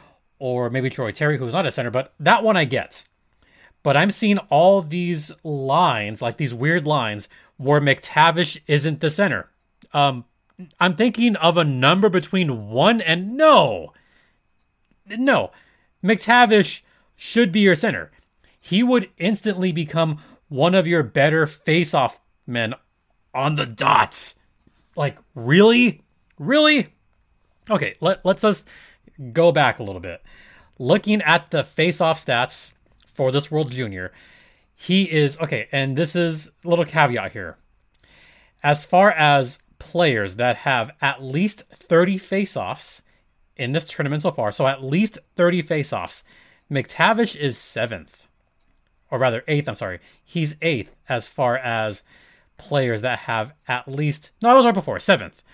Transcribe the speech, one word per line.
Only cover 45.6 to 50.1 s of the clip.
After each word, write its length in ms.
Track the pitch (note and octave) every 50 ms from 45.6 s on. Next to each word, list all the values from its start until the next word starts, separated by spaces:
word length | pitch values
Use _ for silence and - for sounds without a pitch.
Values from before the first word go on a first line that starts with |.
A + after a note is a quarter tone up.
face-offs, 640 | D#3+ - E3+ D#3 C#3+ - - G#2 F2 E2 - - - _ _ _ _ _ _ _ _ -
McTavish 640 | D3 C#3 B2 - - - E3 G3 A3+ G#3+ A#3 - -
is 220 | C#3+ D3 C#3 A#2 -
seventh. 640 | - - - A#2+ A2 A#2 A2+ F2+ D2+ - _ _ _ _ _ _ _ _ _ _ _ _ _ _ _ _ _ _ _ _
Or 80 | - B2
rather, 260 | B2+ C3 A2+ A#2 -
eighth, 220 | - D#3 D3 D3 C#3+
I'm 60 | G#2+
sorry. 260 | - - G2 F#2 F2+ - _